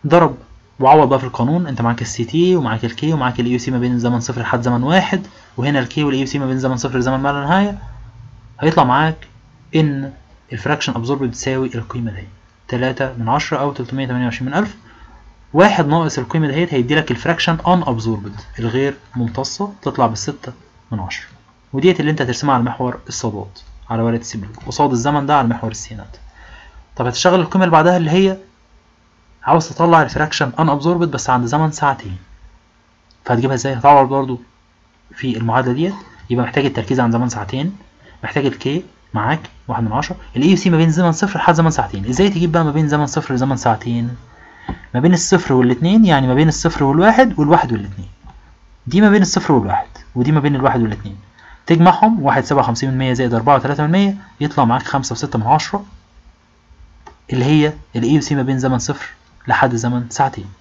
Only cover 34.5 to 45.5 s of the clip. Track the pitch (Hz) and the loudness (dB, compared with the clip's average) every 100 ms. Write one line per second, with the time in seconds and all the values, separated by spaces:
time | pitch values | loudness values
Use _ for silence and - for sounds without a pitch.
34.5 | _ _ _ _ _ _ - 131 113 113 | _ _ _ _ _ _ -10 -6 -4 0
35.5 | 117 127 123 175 196 - - - 123 113 | 0 0 0 -2 -4 -16 -20 -6 -2 -2
36.5 | 147 135 - 107 131 117 117 123 110 98 | 0 -2 -2 -2 0 2 0 -2 -6 -8
37.5 | 131 170 196 - _ - - - 147 139 | -6 -6 -8 -20 _ -20 -14 -6 -2 -2
38.5 | 135 131 147 - _ _ 107 110 160 - | -4 -6 -6 -8 _ _ -6 -2 -4 -6
39.5 | - - 117 113 120 - 185 - - 147 | -18 -10 -6 -4 -4 -6 -12 -8 0 2
40.5 | 175 185 165 165 156 175 160 202 - 185 | 2 4 2 2 2 0 0 -4 0 2
41.5 | 165 156 - 113 98 104 127 202 196 170 | 4 2 0 -4 -6 -4 0 2 2 0
42.5 | 170 156 147 151 147 139 - - 127 135 | 0 0 0 0 0 0 -4 -4 -2 0
43.5 | 123 123 107 120 117 120 123 - - - | 0 0 -2 -2 -4 -4 -8 -18 -20 -20
44.5 | - - - - 123 160 175 - 180 - | -18 -12 -12 -6 0 2 2 2 0 2